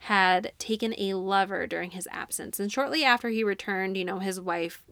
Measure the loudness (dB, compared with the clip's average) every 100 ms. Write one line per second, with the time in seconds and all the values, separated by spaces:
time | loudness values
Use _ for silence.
0 | 0 4 6 4 2 -6 -4 -2 -2 -2
1 | -2 -2 2 2 2 0 -4 -4 -6 -8
2 | -10 -10 -8 -8 -6 -6 -4 0 0 4
3 | 4 4 2 0 0 0 -2 -2 -2 -2
4 | -2 -2 -4 -4 -2 -2 -2 -6 _